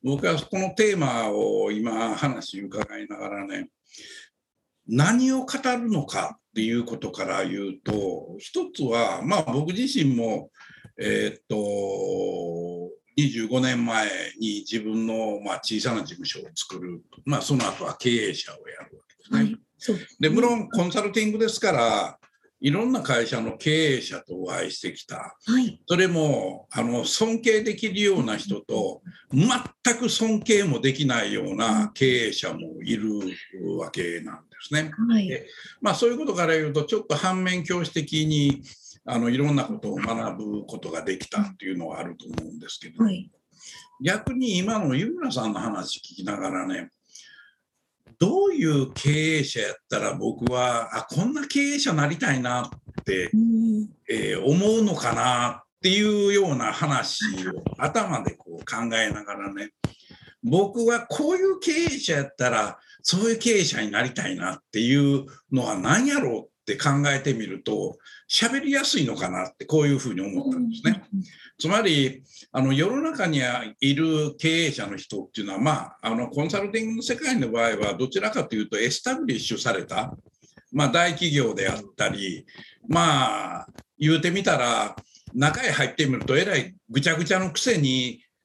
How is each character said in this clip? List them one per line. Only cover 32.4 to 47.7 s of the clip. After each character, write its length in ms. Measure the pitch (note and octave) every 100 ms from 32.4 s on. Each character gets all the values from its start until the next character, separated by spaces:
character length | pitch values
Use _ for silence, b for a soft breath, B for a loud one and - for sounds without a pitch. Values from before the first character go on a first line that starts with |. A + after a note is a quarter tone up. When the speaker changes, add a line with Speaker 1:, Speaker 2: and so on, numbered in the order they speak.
| F2+
Speaker 1:
も 280 | E2 D#2+ -
い 140 | - A2
る 160 | G#2+ G#2 F#2 F#2 - F#2 F2+ F#2+
わ 140 | -
け 300 | - F2 E2+
な 180 | - -
ん 80 | _
で 60 | -
す 120 | -
ね。 180 | D3+ D#3 G3+
Speaker 2:
う 80 | A#3
ん。 40 |
は 80 | A3+
い。 80 | F#3
Speaker 1:
で、 200 | B2+ - B B B
ま 100 | G#3
あ、 40 | D#3
そ 120 | A#3+
う 40 |
い 20 |
う 40 | B3
こ 80 | C#4+
と 80 |
か 140 | F3 E3
ら 60 |
言 160 | D#3+ D3+
う 40 |
と、 120 | C#3+ C#3
ち 100 | G#3+
ょ 60 |
っ 60 | -
と 80 | D3
反 280 | F#3 F#3+
面 200 | F#3 F3+
教 200 | D#3+ F3+
師 100 | E3
的 320 | E3 D3 D#3 D#3
に、 380 | D3+ C#3+ C#3 B B B B -
あ 140 | A#2+
の、 100 | A#2+
い 80 | C3
ろ 140 | D3
ん 40 | C#3+
な 100 | -
こ 80 |
と 180 | - G#2
を 40 | -
学 420 | A2 A2+ A2 F2+
ぶ 280 | G#2+ G#2 -
こ 140 | G#2+
と 100 | F2+
が 140 | E2
で 140 | F#2+ F#2
き 120 | -
た 120 | G#2
っ 140 | G2+ F#2+
て 80 | F#2+
い 80 |
う 40 | F2+
の 120 | D#2+
は 100 | -
あ 40 |
る 120 | F2 E2
と 100 | D#2
思 240 | D#2+ D#2+
う 20 |
ん 60 | D#2
で 100 | -
す 100 | -
け 100 | -
ど、 140 | -
Speaker 2:
は 80 | A3
い。 180 | F#3 - _ _ B B B B -
Speaker 1:
逆 320 | E3 G#3 -
に 240 | B3+ B3+ F3+
今 220 | G3 G#3+
の 160 | D#3+ C3
湯 140 | A3
村 200 | F4 C#4+
さ 140 | B2+ A2
ん 60 |
の 60 | G2+
話 400 | A2+ G2+ - -
聞 160 | - -
き 80 |
な 140 | F#2+ G2+
が 120 | F#2
ら 180 | F#2 F#2
ね、 220 | F2+ E2+ _ _ B B B B B B